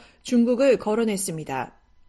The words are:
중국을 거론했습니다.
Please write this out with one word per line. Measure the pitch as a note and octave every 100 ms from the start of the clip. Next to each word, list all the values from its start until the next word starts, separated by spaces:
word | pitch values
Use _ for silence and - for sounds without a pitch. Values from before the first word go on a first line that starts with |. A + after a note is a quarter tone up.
| - _
중국을 | - B3 A#3 A#3+ C#4 G#3
거론했습니다. | - A3 A3+ G3 F#3+ D#3+ D3 C3+ A#2 - _ _